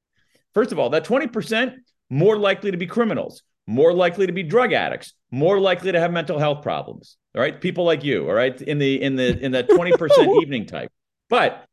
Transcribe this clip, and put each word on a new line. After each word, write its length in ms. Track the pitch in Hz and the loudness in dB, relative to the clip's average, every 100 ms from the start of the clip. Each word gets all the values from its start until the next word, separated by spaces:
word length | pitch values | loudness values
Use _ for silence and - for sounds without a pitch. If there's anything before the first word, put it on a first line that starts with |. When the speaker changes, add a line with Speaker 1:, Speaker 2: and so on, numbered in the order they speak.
| _ _ _ _ _ | _ _ _ _ _
Speaker 1:
First 200 | 202 240 | -2 0
of 60 | 160 | 0
all, 120 | 123 | 0
that 140 | 156 | -2
twenty 220 | 156 262 320 | 0 -2 -2
percent 480 | 220 151 220 254 - _ _ _ | -6 -4 -2 -2 -6 _ _ _
more 260 | 135 190 214 | 2 2 4
likely 340 | 196 196 202 | 0 0 -4
to 60 | 175 | -6
be 100 | 175 | -4
criminals, 560 | 226 233 139 - - _ _ - | -2 -2 -2 -6 -12 _ _ -6
more 280 | 117 165 | 2 4
likely 320 | 180 180 180 185 | 4 2 2 0
to 60 | |
be 100 | 180 | 0
drug 320 | 156 220 240 | 0 0 2
addicts, 400 | 127 76 62 - _ _ | 0 -2 -6 -12 _ _
more 280 | 127 165 196 | 0 2 2
likely 320 | 190 180 180 | 2 0 0
to 60 | 170 | 0
have 140 | 170 | 0
mental 260 | 170 156 147 | -2 -4 -2
health 240 | 151 143 | -2 -2
problems. 540 | - 76 69 - - _ _ | -4 -6 -8 -16 -20 _ _
All 60 | 107 | -4
right, 180 | 147 - | -4 -2
people 260 | 180 175 | -6 0
like 200 | 170 156 | 0 0
you. 240 | 139 104 71 | 0 -2 0
All 60 | |
right, 260 | 104 131 127 | 0 0 -2
in 180 | 147 147 | -6 -2
the, 220 | 139 135 | 0 0
in 160 | 139 131 | -2 0
the, 260 | 127 120 | -2 -2
in 100 | 135 | -2
that 180 | 127 123 | -2 4
twenty 220 | 165 175 | 4 4
percent 380 | 170 160 - 330 392 | 0 4 4 4 2
Speaker 2:
<laughs> 60 | |
Speaker 1:
evening 240 | 143 127 98 | 0 -6 -6
type. 260 | 78 58 - _ _ _ | -10 -12 -16 _ _ _
But, 340 | 240 135 - - | 0 0 -2 -16